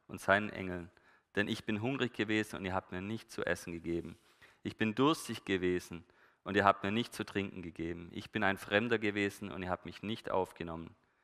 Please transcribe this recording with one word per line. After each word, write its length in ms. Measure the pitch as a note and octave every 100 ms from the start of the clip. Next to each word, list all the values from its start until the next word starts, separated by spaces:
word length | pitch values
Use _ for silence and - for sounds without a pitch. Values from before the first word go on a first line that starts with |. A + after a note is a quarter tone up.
| -
und 120 | F#2+
seinen 300 | - G2 G#2+
Engeln. 400 | - F#2 F2+ E2+ _ _ _ _
Denn 120 | - G#2
ich 160 | A2+
bin 180 | - G#2+
hungrig 320 | A#2 C3+ A#2+
gewesen 420 | - G#2+ G#2+ G#2+
und 100 | D2+
ihr 80 | F#2+
habt 180 | F#2+ -
mir 100 | F#2
nicht 300 | G2 A2 -
zu 140 | -
essen 260 | - F2 -
gegeben. 460 | E2+ E2+ E2+ E2 E2+ _ _ - _
Ich 140 | G#2 -
bin 180 | A2
durstig 500 | G#2+ C#3 D#3+ - A2+
gewesen 580 | - G2 F2+ F2+ - E2+ - _ - _
und 120 | F2+
ihr 100 | G2+
habt 180 | G2+ -
mir 80 | G2+
nicht 220 | A2 A#2
zu 100 | -
trinken 380 | G#2+ G#2 G2 -
gegeben. 480 | E2+ - E2 E2+ E2+
Ich 180 | G2+ -
bin 100 | A2
ein 160 | G2 F#2+
Fremder 400 | - G#2 A#2+ A2+
gewesen 540 | G#2+ G#2 G2+ - G2+
und 100 | F#2
ihr 80 | F#2
habt 160 | F2+
mich 160 | E2 -
nicht 300 | G2 A2+ -
aufgenommen. 640 | F#2+ F2+ - E2+ E2 E2 - _ _